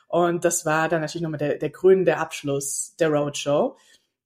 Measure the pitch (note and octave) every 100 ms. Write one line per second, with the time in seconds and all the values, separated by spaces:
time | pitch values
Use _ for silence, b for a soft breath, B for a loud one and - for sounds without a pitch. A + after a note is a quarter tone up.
0 | B E3+ F3 E3+ E3+ E3 D#3 D#3 D#3+ E3
1 | D3+ E3+ E3 D3+ D3 - D3+ - F#3 F#3+
2 | F3 D3+ - - C#3+ C#3 C#3 - - -
3 | D#3+ D3 D3 - C#3+ D3 A#3+ - b b
4 | b _